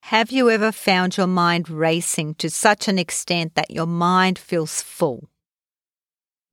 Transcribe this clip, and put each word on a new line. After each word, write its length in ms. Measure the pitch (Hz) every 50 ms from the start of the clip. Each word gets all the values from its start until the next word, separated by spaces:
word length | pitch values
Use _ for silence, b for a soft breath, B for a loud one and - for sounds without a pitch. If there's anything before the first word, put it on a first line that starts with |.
| _
Have 260 | - - 220 226 226
you 180 | 240 262 254 240
ever 220 | 226 214 208 220
found 440 | 214 - - - 190 185 185 185 185
your 120 | - 190 180
mind 420 | 185 180 175 175 170 170 170 165
racing 640 | 165 156 160 165 165 170 175 - - - 165 151 156
to 140 | _ - 165
such 380 | - - - 220 208 - - -
an 100 | 190 185
extent 560 | 175 - - - - - 180 175 165 160 _
that 160 | - - -
your 160 | - - 160
mind 540 | 165 170 170 175 175 180 185 185 185 185 -
feels 420 | - - - 170 160 156 - -
full? 480 | - - - - 180 156 123 117 143 - _ _ _ _ _ _ _ _ _ _ _ _ _ _ _ _ _ _ _ _ _ _ _ _